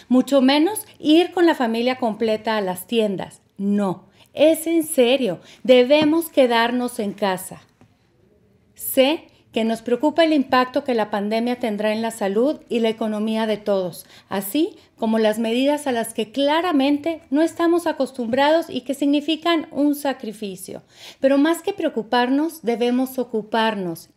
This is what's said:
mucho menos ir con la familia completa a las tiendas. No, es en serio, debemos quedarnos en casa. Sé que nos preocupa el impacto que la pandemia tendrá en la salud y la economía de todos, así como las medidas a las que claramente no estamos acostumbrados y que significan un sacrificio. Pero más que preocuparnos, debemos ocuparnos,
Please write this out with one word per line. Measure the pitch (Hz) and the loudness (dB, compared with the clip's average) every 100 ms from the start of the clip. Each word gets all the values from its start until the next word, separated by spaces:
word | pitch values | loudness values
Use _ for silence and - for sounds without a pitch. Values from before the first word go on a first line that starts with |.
| - | 0
mucho | 254 254 277 | 2 4 4
menos | 262 294 320 427 - - | 4 4 2 0 -10 -4
ir | 285 311 359 | 2 4 4
con | 339 339 | 2 2
la | |
familia | 311 240 226 240 254 | 2 0 0 -2 -2
completa | 233 208 226 214 220 220 | -2 -2 -2 -2 -2 -2
a | |
las | 190 180 - | -2 -6 -4
tiendas. | 233 214 190 - - _ - | -2 0 -2 -8 -16 _ -6
No, | 196 202 196 175 - _ _ | -2 0 0 -4 -10 _ _
es | - 294 311 320 | 2 4 4 0
en | 330 | -2
serio, | 311 - 240 277 233 170 - - | 0 2 2 2 0 -4 -10 -4
debemos | 208 254 247 294 302 330 330 | 4 4 6 4 4 2 0
quedarnos | - 254 233 233 247 247 240 | 2 4 4 0 0 -4 -4
en | 208 | -6
casa. | 185 202 180 - - - _ _ _ _ _ _ _ _ _ _ | -2 -2 -2 -6 -18 -20 _ _ _ _ _ _ _ _ _ _
Sé | - - - 262 330 - _ _ | -16 -4 2 2 0 -6 _ _
que | - | -4
nos | 226 226 | -2 -4
preocupa | - 240 302 302 | -4 -2 0 2
el | 330 | 2
impacto | 311 262 254 254 285 | 2 2 0 0 -2
que | 277 | -2
la | 240 208 | -2 -2
pandemia | 214 208 220 240 247 | -4 -4 -2 -2 -4
tendrá | 240 208 214 | -4 -4 -2
en | 214 | -2
la | 226 | -4
salud | 220 202 202 262 311 - | -4 -4 0 0 -2 -4
y | 233 | -2
la | 226 | -2
economía | 220 220 214 220 220 220 | -2 -4 -4 -4 -2 -2
de | 208 | -4
todos, | 214 196 180 165 - - - | -2 -2 -2 -8 -18 -20 -10
así | 196 196 294 349 - _ _ | -8 -4 -2 -2 -4 _ _
como | 226 226 | -2 0
las | 214 214 | 0 0
medidas | 226 233 269 294 285 | -2 0 0 0 -2
a | |
las | 240 220 | -4 -4
que | - 220 | -6 -6
claramente | 269 277 311 359 294 269 285 311 320 - | -2 0 0 0 2 2 0 -2 -8 -4
no | 277 | 0
estamos | 320 330 339 339 330 | 0 0 0 2 0
acostumbrados | 311 254 - 226 247 285 320 320 | -2 -4 -6 -4 0 2 2 0
y | - | -6
que | - | -8
significan | 277 285 285 294 311 339 339 - | -2 0 0 0 -2 0 0 -2
un | - 294 | -2 0
sacrificio. | 285 285 254 220 208 208 180 - - - - - - | 0 -4 -6 -8 -10 -10 -10 -14 -16 -16 -20 -20 -2
Pero | 269 277 | 2 4
más | 294 330 | 4 2
que | - | -4
preocuparnos, | 403 330 - 220 247 247 269 320 320 | -4 -4 -4 -2 0 2 2 0 -4
debemos | 208 233 240 247 262 262 | -4 -2 0 0 -2 -4
ocuparnos, | 240 226 214 226 226 214 180 165 - | -6 -6 -2 0 0 -2 -6 -8 -14